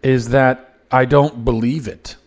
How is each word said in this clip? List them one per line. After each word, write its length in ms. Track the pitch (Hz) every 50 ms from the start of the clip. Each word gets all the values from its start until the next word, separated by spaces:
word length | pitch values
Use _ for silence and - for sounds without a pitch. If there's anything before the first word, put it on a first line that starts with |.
| -
is 240 | 135 131 127 117 113
that 480 | 120 135 131 135 139 - - - _ _ _ - -
I 120 | 127 127
don't 400 | 123 147 143 143 151 - 120 113
believe 440 | 123 120 113 113 120 139 160 127 104
it. 260 | 85 - - - - - _